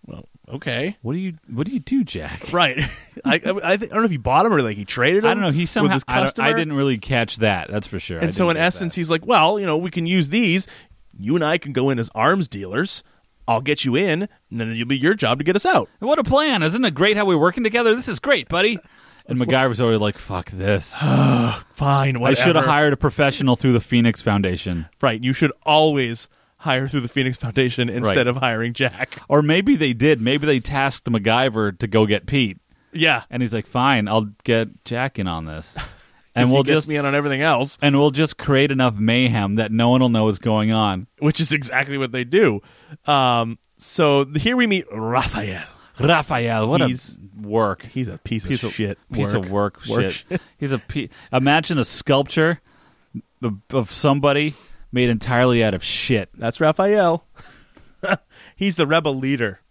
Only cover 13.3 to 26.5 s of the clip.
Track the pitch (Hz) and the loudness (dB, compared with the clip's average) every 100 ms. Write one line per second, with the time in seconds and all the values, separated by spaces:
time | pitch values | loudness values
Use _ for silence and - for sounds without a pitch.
13.3 | _ - 117 135 147 135 127 196 160 202 | _ -4 -2 0 -2 0 0 0 -2 -6
14.3 | _ _ 117 113 113 117 135 147 208 117 | _ _ -8 -6 -6 -4 0 0 0 0
15.3 | 131 147 190 359 349 104 _ 226 311 190 | 0 0 0 2 0 0 _ 0 0 2
16.3 | 277 311 226 160 208 254 135 196 208 202 | 2 2 0 0 0 -2 2 2 2 2
17.3 | 165 170 208 220 233 233 233 247 160 - | 2 2 0 -2 2 2 0 -2 -6 0
18.3 | 240 120 170 208 220 _ _ - - - | 0 0 0 0 -2 _ _ -20 -20 -6
19.3 | 123 123 131 131 117 117 110 104 - - | -2 2 2 2 2 2 2 0 -4 -8
20.3 | 92 - 95 98 101 - - 147 131 135 | -8 -8 -4 0 0 -2 -4 0 4 4
21.3 | 123 117 110 - - 143 139 139 127 127 | 4 0 -4 -12 -4 0 2 2 0 2
22.3 | 127 - 160 139 147 151 139 147 - 117 | 4 4 4 2 4 2 2 -2 2 0
23.3 | - 135 123 131 113 - 123 117 - - | 2 0 2 4 2 2 2 2 0 0
24.3 | 101 95 90 98 87 80 _ 135 113 123 | 0 0 -2 -4 -6 -8 _ -2 0 -4
25.3 | 135 151 - - 151 156 143 120 117 - | 0 0 0 2 4 4 2 -2 -6 -12
26.3 | _ _ | _ _